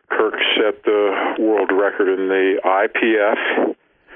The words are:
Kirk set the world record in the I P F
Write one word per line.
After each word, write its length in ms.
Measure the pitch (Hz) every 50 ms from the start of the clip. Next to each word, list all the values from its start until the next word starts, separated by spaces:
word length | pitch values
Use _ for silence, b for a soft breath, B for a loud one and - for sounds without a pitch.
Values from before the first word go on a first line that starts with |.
| _ -
Kirk 260 | - - 110 107 - - - - -
set 260 | - 113 107 101 - -
the 520 | 110 107 104 104 101 95 98 95 92 - -
world 320 | 110 110 107 101 95 92
record 380 | 95 95 101 98 - - 101 92
in 180 | 95 92 95
the 320 | 95 95 95 95 95 95 - -
I 240 | 92 92 95 107
P 280 | 110 - - 127 113 110
F 600 | 107 101 107 120 - - - - - - - - _ _ _ _ B B B B